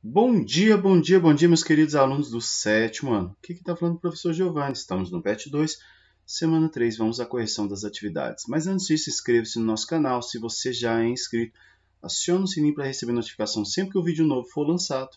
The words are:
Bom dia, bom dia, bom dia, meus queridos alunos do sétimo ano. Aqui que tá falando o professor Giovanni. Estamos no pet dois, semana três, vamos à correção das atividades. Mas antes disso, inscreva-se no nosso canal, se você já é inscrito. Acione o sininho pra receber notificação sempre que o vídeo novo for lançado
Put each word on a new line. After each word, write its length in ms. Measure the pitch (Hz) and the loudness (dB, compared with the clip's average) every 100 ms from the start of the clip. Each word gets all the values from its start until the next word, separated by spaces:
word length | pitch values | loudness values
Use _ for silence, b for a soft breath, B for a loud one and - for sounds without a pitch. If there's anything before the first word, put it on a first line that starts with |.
Bom 420 | 107 147 247 220 | 0 2 4 4
dia, 320 | 107 135 214 208 | 2 2 4 6
bom 240 | 190 185 | 6 6
dia, 200 | 151 185 | 6 6
bom 140 | 165 | 6
dia, 140 | 147 170 | 6 6
meus 140 | 165 | 4
queridos 320 | - 151 156 | 4 4 4
alunos 360 | 147 135 139 139 | 4 2 2 -4
do 100 | 117 | -6
sétimo 720 | - - 107 110 113 - 139 | -6 -4 0 2 0 -4 -2
ano. 240 | 110 90 - | -2 -2 -10
Aqui 120 | - | -16
que 80 | 175 | -14
tá 140 | - 175 | -8 -4
falando 200 | 170 170 | -2 -2
o 40 | |
professor 320 | 175 156 170 | -6 -4 -4
Giovanni. 400 | 165 185 156 139 | -2 -2 -2 -4
Estamos 380 | 131 - 185 90 | -6 -6 -6 -4
no 120 | 87 | -4
pet 260 | 92 107 147 | -4 -4 -4
dois, 280 | 147 156 - b b b b _ | -2 -2 -4 b b b b _
semana 420 | - 165 160 160 | -2 2 2 2
três, 280 | 131 117 110 | 2 -2 0
vamos 240 | 110 117 | -2 -2
à 60 | 117 | -4
correção 420 | 123 110 - 101 | -4 -4 -4 -4
das 160 | 98 | -4
atividades. 600 | 104 - 104 82 65 - - | -8 -8 -8 -6 -6 -8 -6
Mas 180 | 143 165 | -4 -2
antes 200 | 190 185 | -4 0
disso, 240 | 156 147 | -2 -2
inscreva-se 480 | - - 117 110 117 | -6 2 2 2 -4
no 60 | |
nosso 220 | 113 110 - | -2 -2 -2
canal, 340 | 165 143 123 | -2 0 -2
se 160 | 120 117 | -4 -10
você 340 | 113 - 131 | -8 -6 -6
já 300 | 120 120 117 | -4 -2 0
é 60 | 117 | 0
inscrito. 500 | 127 - 117 117 b b b b _ | -2 -4 -4 -4 b b b b _
Acione 420 | - - - 180 | -8 -6 0 0
o 20 | 190 | 0
sininho 280 | 156 147 | 0 0
pra 120 | 147 139 | 0 -6
receber 260 | 131 120 | -6 -4
notificação 520 | 120 113 - 107 107 | -4 -4 -6 -4 -4
sempre 280 | 104 - 190 | -4 -4 -2
que 60 | 196 | -2
o 40 | |
vídeo 240 | 170 156 156 | -2 2 2
novo 220 | 131 123 | 0 -4
for 180 | - 147 | -4 -2
lançado 440 | 175 - 135 135 | -2 -2 -4 -6